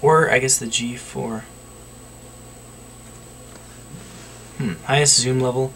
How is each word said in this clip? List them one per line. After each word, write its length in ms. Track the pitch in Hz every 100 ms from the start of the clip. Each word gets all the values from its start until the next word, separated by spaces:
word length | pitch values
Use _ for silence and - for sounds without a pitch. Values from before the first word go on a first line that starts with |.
Or, 300 | 139 156 160
I 80 | 127
guess, 180 | 131 -
the 80 | 117
G 300 | 117 120 123
four. 500 | - 135 120 110 - - - - - - - - - - - - - - - - - - - - - - - - - - - - - - - -
Hmm, 160 | 127 85 -
highest 320 | 139 147 -
zoom 220 | 123 131
level. 340 | 127 123 131